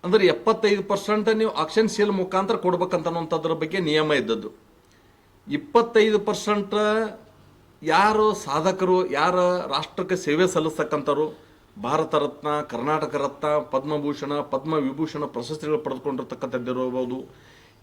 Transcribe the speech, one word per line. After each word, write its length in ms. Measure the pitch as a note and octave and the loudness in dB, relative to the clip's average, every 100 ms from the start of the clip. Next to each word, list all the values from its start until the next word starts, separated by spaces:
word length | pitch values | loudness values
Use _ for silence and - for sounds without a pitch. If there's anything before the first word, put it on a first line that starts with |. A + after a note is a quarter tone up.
ಅಂದ್ರೆ 220 | F#3 G#3 F3+ | 4 4 6
ಎಪ್ಪತ್ತೈದು 580 | D#3 - A3 G#3 G3+ | 4 0 2 2 2
ಪರ್ಸೆಂಟ್ 520 | F#3+ G3 - G#3+ G#3+ A3 | 0 -2 0 0 2 2
ನೀವು 160 | A3 | 0
ಆಕ್ಷನ್ 360 | - D#3 A3 A3 | 0 0 2 2
ಸೇಲ್ 220 | G#3+ G#3 | 2 2
ಮುಖಾಂತರ 440 | G3 F3+ F#3 G3 A3 | 2 0 0 0 0
ಕೊಡ್ಬೇಕಂತ 520 | F3+ F3 F3+ F3 E3 | 2 0 0 0 -2
ಅನ್ನೋಂಥದ್ರ 460 | E3+ D#3+ E3 D#3+ | -4 -2 -2 0
ಬಗ್ಗೆ 260 | D#3+ D#3+ F#3+ | -2 -2 -2
ನಿಯಮ 340 | E3 D3+ D#3 | 2 2 2
ಇದ್ದದ್ದು. 380 | C#3+ A2 A2 G#2+ - _ _ _ _ _ _ _ _ - | 2 2 -4 -4 -14 _ _ _ _ _ _ _ _ -6
ಇಪ್ಪತ್ತೈದು 720 | C#3+ - A#3 A3+ A3 A3 G#3+ | -6 2 2 4 4 4 2
ಪರ್ಸೆಂಟ್ 560 | G#3 F#3+ - G#3 G3 G#3 G#3+ A3 A3 - - - - _ _ _ | 0 -4 -2 -2 0 0 2 0 -2 -8 -20 -20 -20 _ _ _
ಯಾರು 500 | D#3 D#3+ G#3 G#3+ G#3+ | 2 4 6 4 2
ಸಾಧಕರು, 760 | F#3+ - C#3+ F3 F#3 F#3 F#3 F3+ | 2 -2 0 0 0 2 2 2
ಯಾರ 240 | C#3 E3 F3+ F3+ F3+ - | 0 2 4 2 0 -2
ರಾಷ್ಟ್ರಕ್ಕೆ 480 | C3+ D#3 - F#3 F#3 | -4 -4 -8 -4 -2
ಸೇವೆ 320 | D3+ D3+ F#3 | 0 2 2
ಸಲ್ಲಿಸ್ತಕ್ಕಂಥವ್ರು, 920 | F3+ D#3 D#3 D3+ D3+ C#3 C#3+ D#3 D3+ - _ _ - | 2 -2 -2 -2 -2 0 0 -2 -6 -20 _ _ -10
ಭಾರತ 320 | A2+ D#3 D#3 D3+ | -2 -2 0 0
ರತ್ನ, 460 | C#3+ - D3+ D3 | 0 -4 -4 -4
ಕರ್ನಾಟಕ 540 | C#3+ A#2 C3+ D3+ D3 C#3+ | -4 -6 -2 -2 -2 -2
ರತ್ನ, 320 | C#3 - D3+ | -4 -2 -2
ಪದ್ಮಭೂಷಣ, 840 | D3+ D3 C3+ D3 D3+ C#3+ C#3+ C#3+ | -2 0 -4 -2 -4 -4 -6 -4
ಪದ್ಮವಿಭೂಷಣ 920 | D3 D3 C3+ D3+ D#3 C3+ C3+ D#3 D3 D3 | -4 -4 -4 -2 -2 -2 -2 -6 -4 -8
ಪ್ರಶಸ್ತಿಗಳು 520 | A#2+ A#2+ D3+ D3+ D3+ | -8 -8 -8 -2 -2
ಪಡೆದುಕೊಂಡಿರ್ತಕ್ಕಂಥದ್ದು 960 | C#3 C3 C#3+ C3 B2+ B2+ C3 B2 B2 | -2 -6 -6 -6 -8 -8 -6 -6 -4
ಇರ್ಬೋದು, 580 | B2+ B2+ B2 B2+ B2+ - - - - - _ | -4 -4 -4 -4 -6 -10 -20 -20 -20 -20 _